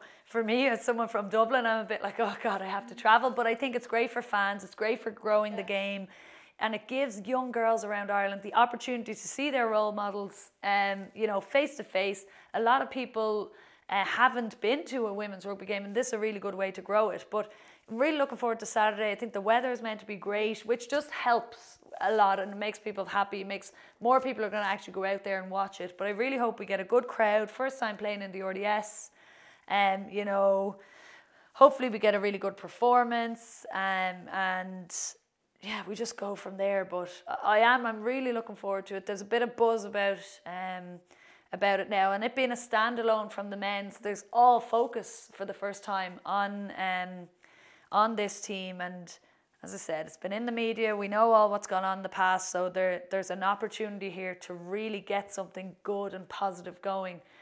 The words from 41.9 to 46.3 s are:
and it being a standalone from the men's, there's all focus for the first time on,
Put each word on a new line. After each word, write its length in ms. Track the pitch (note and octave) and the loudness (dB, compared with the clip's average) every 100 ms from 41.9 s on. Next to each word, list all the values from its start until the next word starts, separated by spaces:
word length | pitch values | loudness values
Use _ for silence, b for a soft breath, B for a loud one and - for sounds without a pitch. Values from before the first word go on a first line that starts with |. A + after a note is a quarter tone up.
| G3+ F#3+ | 2 4
and 100 | G3 | 2
it 120 | A3+ A#3+ | 0 0
being 160 | B3+ | 0
a 40 | A#3+ | 0
standalone 720 | - G#3+ A3+ A#3+ A3+ A3 G3+ | 0 2 2 2 2 2 0
from 200 | - G3+ | -8 -8
the 80 | G3+ | -4
men's, 400 | G3+ G3+ G3+ - | -4 -4 -6 -8
there's 260 | G#3 G3+ - | -6 -6 -2
all 300 | A#3 B3 A#3+ | 6 8 8
focus 680 | A#3 A#3 B3 A#3 F#3+ - - | 4 2 2 -2 -8 -14 -16
for 100 | - | -10
the 100 | G3 | -10
first 300 | G3 G3+ G3 | -6 -8 -8
time 380 | - G3 F#3 F#3 | -4 -4 -4 -8
on, 460 | - | -4